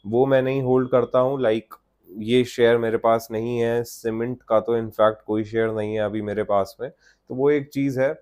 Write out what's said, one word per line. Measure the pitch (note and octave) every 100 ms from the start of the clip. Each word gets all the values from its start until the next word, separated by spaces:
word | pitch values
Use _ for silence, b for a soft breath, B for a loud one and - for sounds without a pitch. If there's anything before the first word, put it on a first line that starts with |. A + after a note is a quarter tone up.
वो | G2+ A#2 C3+
मैं | C3
नहीं | C3 C3+
होल्ड | B2+ B2+ B2+
करता | B2+ A#2 B2+
हूँ। | B2+ C3+
Like, | A#2+ A2+ - - _ _ _
ये | F#2+ G#2+ B2
शेयर | A#2+ - A#2 A#2
मेरे | A2+ A2
पास | A2+ A2+ -
नहीं | A2 A#2 A#2+
है, | A#2 A#2
सीमेंट | A#2 - A2+ A2+ A#2 B2+ _
का | A2
तो | G#2+ A#2
in | A2+ -
fact | G#2+ A2 -
कोई | G#2+
शेयर | G#2+ A2+ A2+
नहीं | A2 G#2+
है | G#2+
अभी | G#2+ G#2+
मेरे | G#2 G#2
पास | G#2 G2+ G2 -
में, | B2+
तो | _ _ _ _
वो | B2+ C#3+
एक | D3 C#3
चीज़ | C#3 C#3 B2+
है। | C3+ D#3+